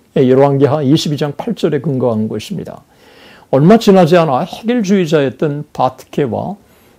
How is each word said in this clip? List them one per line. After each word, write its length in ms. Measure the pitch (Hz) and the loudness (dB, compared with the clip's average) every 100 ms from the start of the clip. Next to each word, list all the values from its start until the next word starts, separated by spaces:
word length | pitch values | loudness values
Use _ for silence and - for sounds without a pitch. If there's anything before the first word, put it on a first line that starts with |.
| _ 156 | _ 0
예, 140 | 127 | 2
열왕기하 520 | 127 143 139 139 151 | 4 4 2 0 0
이십이 340 | 131 156 156 147 | 0 0 0 -4
장 160 | 147 - | -6 -6
팔 200 | 240 180 | -8 -4
절에 240 | 170 147 | -4 -4
근거한 480 | 151 131 123 110 110 | -4 -2 -2 -2 -4
것입니다. 540 | 110 - 180 - - _ _ _ _ - - _ | -8 -10 -12 -12 -18 _ _ _ _ -20 -20 _
얼마 280 | 139 165 226 | 2 4 4
지나지 380 | 214 190 160 175 | 6 4 6 4
않아 240 | 160 127 | 2 -2
헤겔주의자였던 1300 | 170 - 220 247 185 202 160 156 135 - 156 147 - | -4 -8 -4 -2 0 0 0 0 0 -2 -4 -4 -8
바트케와, 840 | - 127 - - - 135 104 143 202 _ _ _ | -4 -4 -4 -10 -6 -4 -4 -8 -12 _ _ _